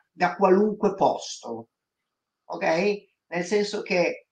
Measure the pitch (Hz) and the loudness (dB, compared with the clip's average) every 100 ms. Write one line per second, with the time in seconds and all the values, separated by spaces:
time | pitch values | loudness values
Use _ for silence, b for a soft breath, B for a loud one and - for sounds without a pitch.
0 | _ - 180 - 190 190 214 - 202 - | _ -2 -2 2 4 6 4 0 -2 2
1 | 143 - - - 120 113 - _ _ _ | 0 0 -8 -14 -12 -12 -14 _ _ _
2 | _ _ _ _ - 170 170 165 208 202 | _ _ _ _ -14 -4 0 2 0 -2
3 | - _ _ 170 175 208 202 202 - 180 | -8 _ _ -6 -2 0 0 -4 -2 0
4 | 165 - _ | 0 -2 _